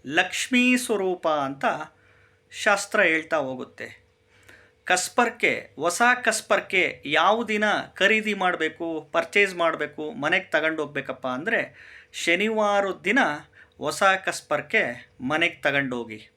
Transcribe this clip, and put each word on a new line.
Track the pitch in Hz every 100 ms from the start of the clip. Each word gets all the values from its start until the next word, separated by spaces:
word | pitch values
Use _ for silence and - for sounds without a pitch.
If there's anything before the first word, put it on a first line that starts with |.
| 123
ಲಕ್ಷ್ಮೀ | 160 185 - - 247 247 254
ಸ್ವರೂಪ | 247 208 185 180 165
ಅಂತ | 151 135 139 240 156 156 _ _ _ _ _ _
ಶಾಸ್ತ್ರ | - 220 202 - 214
ಹೇಳ್ತಾ | 180 160 156 160
ಹೋಗುತ್ತೆ. | 131 127 127 - 117 - _ _ _ _ - - _ _
ಕಸ್ಪರ್ಕೆ, | - 180 - - 240 233 170 117 - -
ಹೊಸ | 160 175 240 247
ಕಸ್ಪರ್ಕೆ | 233 220 - 196 - 190 156 - 143
ಯಾವ | 156 175 226
ದಿನ | 220 214 208 165 -
ಖರೀದಿ | - 190 220 214
ಮಾಡ್ಬೇಕು, | 196 185 170 160 - 165 160 147
ಪರ್ಚೇಸ್ | 165 160 208 202
ಮಾಡ್ಬೇಕು, | 175 165 160 147 151 151
ಮನೆಗೆ | 156 147 185
ತಗೊಂಡೋಗ್ಬೇಕಪ್ಪ | - 156 156 160 143 143 131 131 131
ಅಂದ್ರೆ, | 127 180 220 127 - - - -
ಶನಿವಾರದ | - - 175 214 214 208 202 196 180
ದಿನ | 170 254 185 147 - - - -
ಹೊಸ | 139 156
ಕಸ್ಪರ್ಕೆ | 196 190 - - - 147 - 220 151 123 - _
ಮನೆಗೆ | 127 156 170 165
ತಗೊಂಡೋಗಿ. | 147 139 135 123 113 107 -